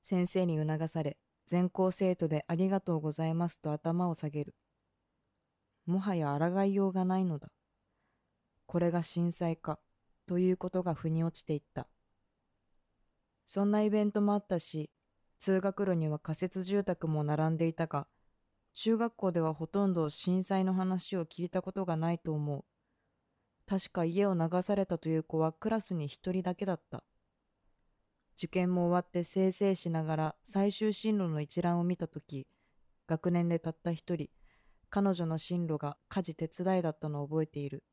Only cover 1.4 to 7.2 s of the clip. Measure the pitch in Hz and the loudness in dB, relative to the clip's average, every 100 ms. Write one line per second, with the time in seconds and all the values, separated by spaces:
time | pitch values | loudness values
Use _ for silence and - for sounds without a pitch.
1.4 | - 175 180 - 185 180 190 180 160 151 | -2 2 2 2 0 2 0 2 0 0
2.4 | - 170 190 196 - 160 156 147 160 165 | 0 0 2 2 0 -2 -2 -2 -2 0
3.4 | 170 - 165 151 165 170 180 160 151 147 | -2 -2 -4 -2 0 0 0 -2 -4 -4
4.4 | 147 - _ _ _ _ _ _ _ _ | -8 -10 _ _ _ _ _ _ _ _
5.4 | _ _ _ _ - 185 196 175 151 143 | _ _ _ _ -2 -2 0 0 0 2
6.4 | 165 185 196 196 196 185 185 185 | 2 2 2 2 2 2 2 2